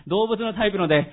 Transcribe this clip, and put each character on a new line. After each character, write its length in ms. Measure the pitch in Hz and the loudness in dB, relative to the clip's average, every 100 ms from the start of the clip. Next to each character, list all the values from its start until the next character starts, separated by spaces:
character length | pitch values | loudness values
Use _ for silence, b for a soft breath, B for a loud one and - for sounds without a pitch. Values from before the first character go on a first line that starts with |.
| - | -4
動 200 | 180 220 | -2 0
物 120 | 214 | -2
の 120 | 226 | -4
タ 140 | 202 214 | -2 -2
イ 60 | |
プ 60 | 196 | 0
の 100 | 170 | 2
で、 220 | 151 - | 2 2